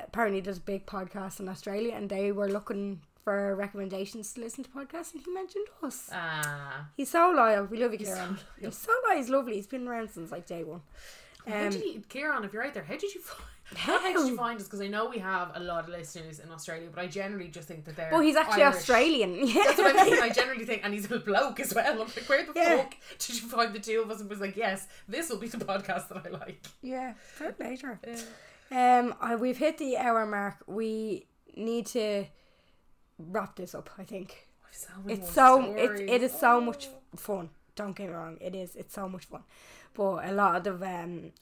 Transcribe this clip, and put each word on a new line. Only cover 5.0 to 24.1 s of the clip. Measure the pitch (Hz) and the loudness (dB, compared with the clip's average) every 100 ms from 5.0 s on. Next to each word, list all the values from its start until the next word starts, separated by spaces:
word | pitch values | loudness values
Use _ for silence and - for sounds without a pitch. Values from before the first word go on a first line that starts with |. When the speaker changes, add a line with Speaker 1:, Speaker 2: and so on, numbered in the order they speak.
| 330 | -10
Speaker 1:
and | 311 | -12
he | 349 | -8
mentioned | 370 370 392 415 - | -6 -6 -6 -8 -8
us. | 285 - - | -8 -8 -10
Speaker 2:
Ah. | 180 165 156 147 147 139 135 147 - | -8 -4 -4 -4 -6 -8 -12 -10 -8
Speaker 1:
He's | 269 | 0
so | 339 349 | 4 6
loyal. | 311 226 202 196 | 6 6 4 0
We | 220 | -2
love | 240 | -2
you, | 214 | -2
Speaker 2:
He's | 196 | -6
so | |
Speaker 1:
Kieran. | 185 180 | -6 -6
Speaker 2:
loyal. | 196 - - 220 | -8 -10 -12 -12
Speaker 1:
He's | - | -6
so | - 494 466 | 0 2 4
loyal. | 339 | 2
He's | 240 | 2
lovely. | 269 247 | 0 0
He's | 208 202 | -6 -6
been | 262 247 | -8 -6
around | 233 220 | -6 -8
since, | 175 160 | -10 -12
like, | 165 - | -12 -10
day | 170 | -10
one. | 160 170 - - - - - - - | -10 -12 -16 -20 -20 -20 -20 -16 -6
Speaker 2:
How | 214 403 | -2 -2
Speaker 1:
Um, | |
Speaker 2:
did | 392 | -2
he, | 403 220 - | -4 -8 -12
Kieran, | 254 302 262 | -6 -2 -2
if | 202 | -4
you're | 214 277 | -6 -6
out | |
there, | 226 | -6
how | 151 294 | -8 -6
did | 403 | -6
you | 359 | -8
find, | - - - - - 170 | -14 -16 -16 -18 -14 -6
how | 185 - | 0 2
Speaker 1:
How? | 370 | 2
Speaker 2:
did | 359 262 | 2 2
you | 240 | 0
find | 233 220 | -4 -4
us? | 196 | -8
'Cause | 202 | -8
I | 196 | -4
know | 208 226 | -2 -2
we | 233 | -4
have | 190 185 175 | -2 -2 -4
a | 175 | -6
lot | 175 170 | -6 -4
of | 165 | -6
listeners | 175 151 175 160 151 | -10 -12 -14 -14 -16
in | 165 | -16
Australia, | 156 175 165 170 | -14 -10 -10 -10
but | 160 | -8
I | 180 | -6
generally | 190 196 202 175 | -6 -6 -6 -10
just | 170 151 | -14 -14
think | 160 | -14
that | 160 156 | -12 -8
they're | 160 | 2
Speaker 1:
Well, | 330 | 4
he's | 302 302 | 6 6
actually | 311 - | 6 6
Speaker 2:
Irish. | 277 - | 6 6
Speaker 1:
Australian. | - 233 302 285 185 | 6 6 6 4 2
<laughs> | 175 262 | 2 2
Yeah. | 240 285 | 6 6
Speaker 2:
That's | - | 8
what | 381 370 | 8 10
I | |
mean. | 392 466 | 8 8
I | 349 | 6
generally | - 254 247 226 | 4 2 0 -4
think, | 214 | -2
and | 202 | -2
he's | 208 202 | -4 -2
a | 233 | -4
bloke | 208 196 277 - | 2 2 2 0
as | 247 | -2
well. | 214 233 | 0 2
I'm | 220 | 0
like, | 226 - - | -4 -6 2
"Where | 285 | 2
the | 320 320 | 2 2
Speaker 1:
Yeah. | 339 294 | 4 4
Speaker 2:
fuck | 269 - - - | 2 -6 -16 -10
did | - 233 | -8 -8
you | - | -4
find | 233 226 | 0 0
the | 208 | -2
two | 214 220 | -2 0
of | 220 | 0